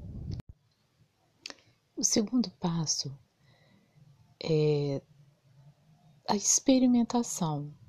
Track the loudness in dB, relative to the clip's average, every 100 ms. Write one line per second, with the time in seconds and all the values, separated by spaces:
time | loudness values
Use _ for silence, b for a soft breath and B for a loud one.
0 | -12 -12 -10 -10 -12 -20 _ _ _ _
1 | _ _ _ _ -18 B B B _ -4
2 | 0 0 0 0 -2 -4 -4 -2 -2 -4
3 | -6 -10 _ _ b b b b b b
4 | b _ _ -12 0 2 2 2 0 -4
5 | _ _ _ _ _ _ -20 _ _ _
6 | _ _ -4 -2 0 0 4 6 6 4
7 | 2 0 -2 -2 -2 -2 -6 -14